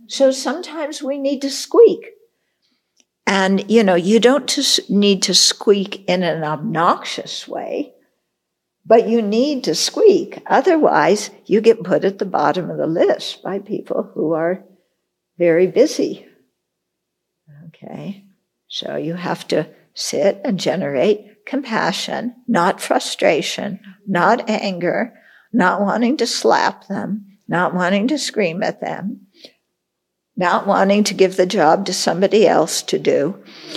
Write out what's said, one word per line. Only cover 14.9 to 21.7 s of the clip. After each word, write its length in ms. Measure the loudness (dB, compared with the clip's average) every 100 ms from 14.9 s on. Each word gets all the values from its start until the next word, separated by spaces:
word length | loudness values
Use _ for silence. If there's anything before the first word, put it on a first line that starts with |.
| _ _ _ _ 0
very 300 | 2 4 4
busy. 580 | 4 2 2 -4 -6 -14 _ _ _ _ _ _ _ _ _ _ _ _ -20 -20
Okay. 560 | -20 -16 -12 -12 -14 _ _ _ _ _
So 300 | -10 -6 -6
you 180 | -6
have 320 | -6 -6 -6 -2
to 200 | -4 -4 -12 _
sit 460 | -12 -6 0 0 0
and 140 | -4 -2
generate 880 | -2 -2 -2 0 0 0 -6 _ -8
compassion, 880 | -8 -4